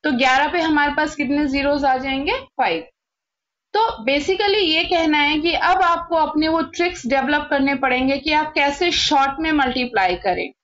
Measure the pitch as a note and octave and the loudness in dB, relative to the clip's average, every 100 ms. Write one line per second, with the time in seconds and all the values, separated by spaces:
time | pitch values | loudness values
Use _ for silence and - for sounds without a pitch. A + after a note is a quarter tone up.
0 | D4+ B3 C4 C4 D4 F4 D#4+ D4+ C#4+ C#4+ | -2 0 2 2 2 0 0 2 2 0
1 | D4+ - C4 C#4+ D4 C4+ C#4 C#4+ C#4 B3+ | -2 -2 -2 0 0 0 0 2 2 0
2 | C4+ C4+ D4 B4+ C5+ - A3+ E3 - _ | -2 -4 -2 -4 -6 -2 -2 -2 -6 _
3 | _ _ _ _ _ _ _ G#4 A4+ - | _ _ _ _ _ _ _ -2 -2 -2
4 | A3 C#4 D4 F#4+ G4+ G#4 F4+ D#4 E4+ F4 | -2 -2 0 0 2 2 2 0 0 0
5 | D#4+ D4+ C#4+ D4+ E4 D#4+ E4 F#4 F4+ E4+ | 2 2 2 0 0 0 2 2 2 0
6 | E4 E4 D4+ D4+ D#4 D#4+ D#4+ - F4 F4 | 0 0 0 0 0 0 -2 -2 -4 -2
7 | A#3 C4+ C4 D4 D4 C#4+ C#4 C#4 C4+ B3+ | -2 0 0 -2 0 0 0 0 0 0
8 | C4 C#4 D4 D4+ D#4 D#4 C#4+ C#4+ F4+ - | 0 -2 0 0 0 0 -2 0 0 0
9 | - D4 C#4 C#4 D#4+ D4+ C4 B3 B3 A3 | 0 2 0 0 -2 0 0 0 -2 0
10 | F#3 F3+ G3 F3+ C3+ - | 0 0 -2 -2 -4 -10